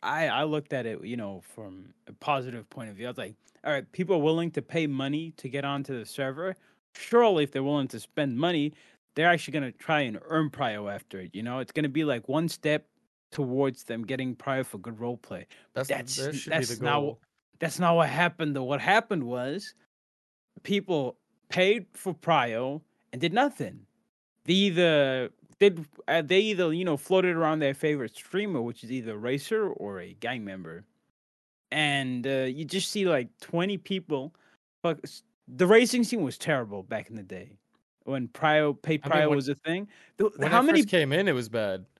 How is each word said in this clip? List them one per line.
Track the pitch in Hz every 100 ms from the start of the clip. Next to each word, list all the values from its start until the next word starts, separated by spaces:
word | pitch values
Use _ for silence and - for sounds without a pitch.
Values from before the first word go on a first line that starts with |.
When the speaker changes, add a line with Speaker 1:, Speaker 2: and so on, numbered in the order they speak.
Speaker 1:
I, | - 156 151
I | 117
looked | 151 151 147
at | 135 113
it, | 110
you | 107 120
know, | 101 95
from | - - 101 95 98 _ -
a |
positive | - - 139 127 117 104
point | - 110
of | 98
view. | 120
I |
was | 123
like, | 107 107 _ _
All | -
right, | 139 185
people | - 180
are | 170
willing | 151 165 170
to | 156
pay | - 165 151
money | 135 135 147 165 -
to | 131
get | 139
onto | 139 139 139 123
the | 101
server. | - 135 135 185 - _ _ _
Surely, | - - 233 233 170
if | 139
they're | 135
willing | 139 147 131
to | 113
spend | - - 143 120
money, | 170 165 147 - _ _ _ -
they're | 175
actually | 170 151
gonna | 147 131
try | - - 151
and | 127 104 -
earn | 160 151
prio | 139 127 104 101
after | 101 - 95
it, | 90
you | 98
know? | 117 127
It's | 123
gonna | 156 147
be, | 143
like, | 151 120 -
one | 151 165
step | - 151 151 - _ _ _ _
towards | - 131 131 135 123
them | - 113
getting | 110 131 131
Pryor | 113 139 131
for | 123 104
good | 117 110
role | 120 120
play. | - 117 - - _
Speaker 2:
That's, | 127 135
Speaker 1:
That's, | 123 123 135
Speaker 2:
that | 139
should | 143 156
be | 160
Speaker 1:
that's | 117 120
Speaker 2:
the |
Speaker 1:
not | 143 147
Speaker 2:
goal. | 143 -
Speaker 1:
wh-, | _ _ _ _
that's | 160 -
not | 175 170
what | 147
happened, | 143 175 170 151 135
though. |
What | 131 139
happened | 175 220 226 180
was | 120 123 131 180 - - _ _ _ _ _ _ _ -
people | - 202 196 156 123 - _ _ -
paid | 180 190 226 180
for | - 190
Pryo | 151 170 156 120 113 131 151 - _ _
and | 131
did | 165
nothing. | 214 277 - 131 - - _ _ _ _ _
They | -
either | 190 202 170 170 151 135 131 123 - _ -
did, | 202 165 147 - -
uh, | 165
they | 147 190
either, | 220 185 170
you | 165
know, | 185 143
floated | - 185 180 165
around | 156 156
their | 139
favorite | 139 156 147 113 -
streamer, | - 185 208 143
which | 117 117
is | 117
either | 131 113
a | 104
racer | 120 139 - 220 196
or | - 101 95
a | 90
gang | 98 113 127
member. | 101 95 82 85 - _ _ _ _ _ _ _ _
And, | 147 147 139 131 123 135
uh, | 135 131
you | 139
just | 151 190 -
see, | 214 185
like, | 143 120 _
twenty | - 170 190 196
people. | - 190 175 139 147 - _ _ _ _
Fuck, | 170 160
s-, | - - _ _ -
the | 127 180
racing | 226 240 247
scene | 226 233
was | 135 -
terrible | 170 139 110 101
back | 92 110 101
in | 113
the |
day | 92 92 - 101 _ _ _ _
when | - 135 120
Pryo, | - 156 151 151
paid | - 160 156
Speaker 2:
I | 143
mean, |
Speaker 1:
Pryo | 156 151
Speaker 2:
when, | 143
Speaker 1:
was | 135
a | 139
thing. | 160 180 202 - - -
The, | 208 143
Speaker 2:
when | 147
Speaker 1:
how | 233
Speaker 2:
I |
Speaker 1:
many | 285 311
Speaker 2:
first | 202
came | 175 139
in, | 156 196
it |
was | 127 110
bad. | 113 101 95 92